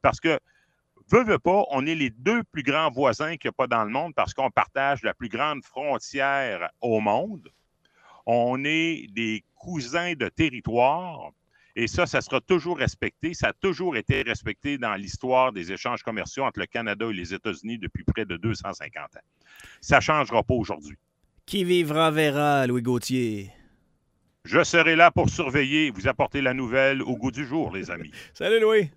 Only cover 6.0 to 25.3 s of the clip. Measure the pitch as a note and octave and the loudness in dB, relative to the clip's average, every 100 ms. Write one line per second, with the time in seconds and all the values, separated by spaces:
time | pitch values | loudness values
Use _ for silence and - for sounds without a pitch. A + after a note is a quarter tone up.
6 | - C#3 C3+ C#3 B2+ F#2 E2 _ A#2+ A2 | -4 -2 0 0 -2 -4 -8 _ 0 2
7 | G#2+ A2 G3 F#3+ - _ _ _ _ _ | 2 0 -2 -10 -18 _ _ _ _ _
8 | - - - A#2+ A#2+ B2+ C#3+ D#3+ E3 D#3+ | -20 -12 0 2 2 0 0 0 0 -4
9 | - G2 A2+ G#2+ _ _ - E3 A#2+ D#3+ | -8 -4 -4 -4 _ _ -8 -8 -4 -4
10 | F3 D#3 A2+ - D#3 B2 A2+ A#2 B2+ D#3+ | -2 -4 -4 0 -2 -2 -2 4 4 2
11 | F3+ D3+ D2+ _ _ _ _ - A2+ - | -6 -12 -16 _ _ _ _ -4 -2 0
12 | F3 C3+ - B2+ - F3+ E3+ E3 A#2+ - | 0 0 0 -4 2 0 0 -2 -2 -2
13 | G#2+ _ D#3 D#3+ A2+ - G3 D#3+ F3+ B2 | -8 _ -8 -2 -4 0 -4 -2 -2 -2
14 | - D3 A#2 A2 A2 G2+ C#3+ C#3+ A#2 G2 | 0 -2 -2 -6 -6 -8 -6 -4 -4 -4
15 | G2 - B2+ B2+ B2+ G#2 E2+ F#2 B2 A#2+ | -8 -8 0 2 2 -2 -8 -6 -4 -6
16 | - G#2+ E2+ - C3+ G#2 F2+ A#2 A2+ G2+ | -6 -6 -6 -4 -4 -4 -6 -4 -4 -4
17 | A2+ G2 E2+ F#2 A2 D#2+ A2 A#2 E2+ F#2 | -4 -6 -8 -6 -6 -6 -8 -8 -10 -6
18 | - - G#2 F2 A2+ G2 F#2+ F2 D2 - | -4 -4 -4 -4 -4 -4 -8 -12 -14 -14
19 | C#2+ - _ _ _ - - - - C#3 | -16 -18 _ _ _ -20 -20 -18 2 4
20 | - D3+ A#2+ A2+ - B2+ G#2 E2 D2+ - | 4 2 2 0 2 -2 -2 -6 -10 -20
21 | _ _ _ _ - G3 F3+ F3+ D#3 D3+ | _ _ _ _ -6 -2 2 2 4 2
22 | D#3+ D3+ D3+ C#3+ D3 C#3+ B2+ B2 A#2 B2 | 4 4 2 4 2 4 2 0 0 0
23 | - C3 A#2 G#2 G2 - _ _ _ _ | 0 0 0 -4 -8 -18 _ _ _ _
24 | _ _ _ _ - C#3+ D#3+ E3+ D#3+ D#3+ | _ _ _ _ 2 2 6 4 6 8
25 | E3+ F3 - | 8 8 0